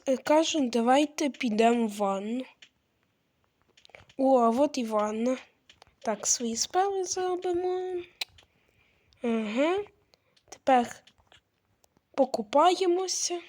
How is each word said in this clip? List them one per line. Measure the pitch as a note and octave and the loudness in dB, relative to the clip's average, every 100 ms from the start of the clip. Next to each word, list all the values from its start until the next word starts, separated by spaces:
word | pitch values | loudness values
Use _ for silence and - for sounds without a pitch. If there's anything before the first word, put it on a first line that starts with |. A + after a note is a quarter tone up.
| - | -2
е, | B3+ | -2
кажу, | - D4+ D#4+ D#4+ B3+ | 2 2 4 0 0
давайте | A#3+ A#3 C4 D4+ - D4 | 0 4 4 2 0 -4
підемо | - B3 G#3+ A3+ A#3+ A3+ | -2 -2 4 4 4 0
в | G#3 | -2
ванну. | G3+ G3 G#3 B3 B3+ _ - _ _ _ _ _ _ _ _ _ _ _ _ - - - | -2 -2 -4 -8 -8 _ -20 _ _ _ _ _ _ _ _ _ _ _ _ -20 -20 -2
О, | C4+ C4 | 2 4
а | A#3 | 4
от | A#3 D4 C#4 | 4 0 0
і | |
ванна. | A3+ G#3+ G#3+ A3 A#3+ B3+ - _ _ _ - _ | -2 -2 -2 -2 -2 -2 -8 _ _ _ -20 _
Так, | - G#3 - | -6 -4 -2
свої | - A#3 A3+ | -2 -2 -4
справи | - F4+ G4 G4 | -2 0 0 -2
зробимо. | F4+ F#4 F#4 F4+ F4+ F4 F#4 F#4 F#4 F4+ F4 _ - _ _ _ _ _ _ _ _ _ | -4 -4 -4 -4 -2 -2 -2 -4 -6 -8 -10 _ -16 _ _ _ _ _ _ _ _ _
Ага. | A#3+ A3+ A3 A3+ D4+ G4 G4+ _ _ _ _ _ _ | -4 -4 -4 -2 0 -2 -6 _ _ _ _ _ _
Тепер | - - B3+ A#3+ - _ _ _ _ _ _ _ _ _ _ _ | -6 2 2 2 -8 _ _ _ _ _ _ _ _ _ _ _
покупаємося. | - C4 - G#3+ C#4 E4+ F4 F#4 F4 F#4 - - F4 | -2 -2 -2 0 4 4 4 0 0 -2 -4 -4 -6